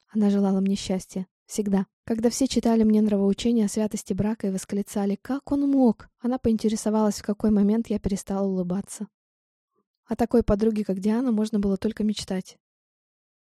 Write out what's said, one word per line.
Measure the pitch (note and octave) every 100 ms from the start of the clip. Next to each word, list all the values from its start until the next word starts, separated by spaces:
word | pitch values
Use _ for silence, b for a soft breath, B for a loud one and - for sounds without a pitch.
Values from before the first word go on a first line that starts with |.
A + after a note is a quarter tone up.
| _
Она | A3 G#3
желала | G3+ G3 G3
мне | G3 G3
счастья. | - F#3 - F#3+ F#3 _ -
Всегда. | - G3+ G3 G3 _
Когда | - A3+ A#3
все | - C4
читали | A#3 A#3 A3+
мне | A3 G#3+
нравоучения | G#3+ G3+ G3 G3 A#3 A#3 G3+
о |
святости | G#3+ G#3+ G#3+ -
брака | F#3+ G#3 A3+ G3
и |
восклицали: | F#3+ - G3+ - G#3+ G3 -
"Как | - C#4 -
он | C#4+ C#4
мог?", | C4+ B3 - - _
она | A#3+ B3+
поинтересовалась, | A3+ A3 G#3+ A3 G#3+ G#3+ G#3+ -
в |
какой | - G3+ G#3+
момент | G#3 G3+ A3 -
я | G#3+
перестала | F#3 G3 - G3 G3
улыбаться. | F#3 F3 F#3+ - - G3+ _ _ _ _ _ _ _ _ _ -
О | A3+
такой | A#3+ A#3
подруге, | G#3+ G#3 A3 G#3+
как | G3+ F#3+
Диана, | G#3+ A3+ C4
можно | G#3+ A3 G#3
было | G3+ G3
только | G#3+ -
мечтать. | G#3+ G#3 - F#3 - - _ _ _ _ _ _ _ _